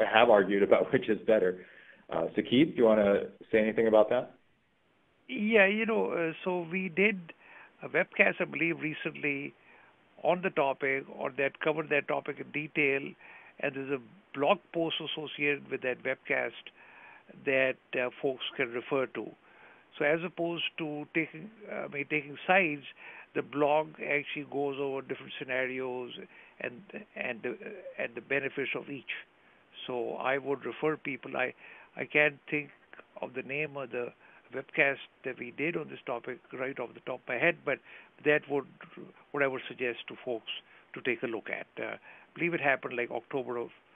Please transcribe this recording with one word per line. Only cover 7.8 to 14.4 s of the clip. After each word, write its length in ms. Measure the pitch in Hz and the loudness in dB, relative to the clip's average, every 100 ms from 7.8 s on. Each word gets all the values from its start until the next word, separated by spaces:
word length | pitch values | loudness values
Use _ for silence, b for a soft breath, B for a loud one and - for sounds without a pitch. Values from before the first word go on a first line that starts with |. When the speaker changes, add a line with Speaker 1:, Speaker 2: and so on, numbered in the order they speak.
Speaker 2:
a 60 | 131 | -2
webcast, 460 | 143 190 - 196 - | 0 0 4 4 4
I 40 | |
believe, 340 | 165 139 165 151 | -4 0 -2 0
recently 720 | 151 147 165 143 147 139 143 - b b b b _ - | -4 -6 -8 -4 -4 -4 -8 -14 b b b b _ -4
on 180 | 151 180 | 0 2
the 80 | 175 | 0
topic 540 | 160 139 135 139 135 - - | 2 2 2 0 -2 -4 -6
or 140 | 139 127 | -6 -2
that 200 | 139 - | -2 0
covered 280 | 160 156 151 | 0 0 0
that 180 | 143 143 | 0 0
topic 300 | 143 143 135 | -2 -4 -10
in 120 | 127 | -8
detail, 480 | 147 151 - 143 135 147 - b b b b | -8 -6 0 2 2 -4 -12 b b b b
and 140 | 147 | -6
there's 160 | 135 135 | -4 -4
a 480 | 139 117 185 _ | -6 -6 -20 _
blog 200 | 139 | 0